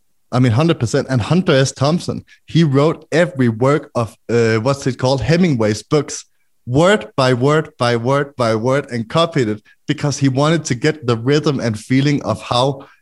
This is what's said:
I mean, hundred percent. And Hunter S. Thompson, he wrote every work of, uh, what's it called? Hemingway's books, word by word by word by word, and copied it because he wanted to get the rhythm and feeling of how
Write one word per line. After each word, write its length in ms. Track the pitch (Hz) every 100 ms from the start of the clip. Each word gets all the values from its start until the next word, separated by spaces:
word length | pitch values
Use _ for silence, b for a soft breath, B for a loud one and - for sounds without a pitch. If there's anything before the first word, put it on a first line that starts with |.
| _ _ _
I 80 | 127
mean, 120 | 127
hundred 280 | 110 160 160
percent. 280 | 113 143 -
And 120 | 131
Hunter 320 | 104 165 185
S. 180 | 139 135
Thompson, 520 | - 135 175 - - b b -
he 180 | 156
wrote 440 | 165 135 151 - -
every 380 | 147 170 139 123
work 400 | 110 127 151 - 117
of, 200 | 113 - -
uh, 280 | 117 113 110
what's 280 | 117 139 139
it 100 | 123
called? 220 | 127 135
Hemingway's 600 | 113 170 180 131 107 107
books, 420 | - 151 143 - - _ _ _ -
word 440 | 127 175 208 - -
by 180 | 131
word 360 | 127 131 151 156 -
by 180 | 120 120
word 400 | 117 139 139 -
by 200 | 120 110
word, 300 | 120 135 143
and 160 | 120 113
copied 380 | 160 165 156 113
it 140 | 104 b b -
because 300 | 147 147 135
he 100 | 139
wanted 360 | 123 147 165 160
to 100 | 131
get 320 | 147 156 117
the 80 | 117
rhythm 420 | 117 147 156 135
and 200 | 113 104
feeling 420 | - 131 143 143
of 180 | - 107
how 460 | - 123 135 139 B B